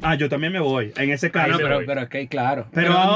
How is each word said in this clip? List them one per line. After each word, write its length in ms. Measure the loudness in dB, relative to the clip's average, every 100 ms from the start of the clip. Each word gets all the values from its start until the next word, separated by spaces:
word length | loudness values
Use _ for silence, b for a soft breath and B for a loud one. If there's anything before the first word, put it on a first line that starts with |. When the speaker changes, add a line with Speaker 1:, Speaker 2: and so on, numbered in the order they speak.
Speaker 1:
Ah, 120 | 0
yo 140 | 0 0
también 240 | 0 -2
me 80 | -2
voy. 320 | 0 0 -2 -2
En 140 | -2
ese 180 | 0 -2
Speaker 2:
Ah, 20 |
Speaker 1:
caso. 180 | 0 0
Speaker 2:
no, 60 |
Speaker 3:
Ahí 40 | 2
me 60 |
Speaker 2:
pero, 120 | 2 0
Speaker 3:
voy. 80 | -2
Speaker 2:
pero 140 | -4
es 60 | -4
que, 200 | -8 -6
claro. 400 | -2 0 0 -2
Speaker 1:
Pero 160 | 0 2
Speaker 2:
Pero 20 |
en 60 | 4
una 60 | 4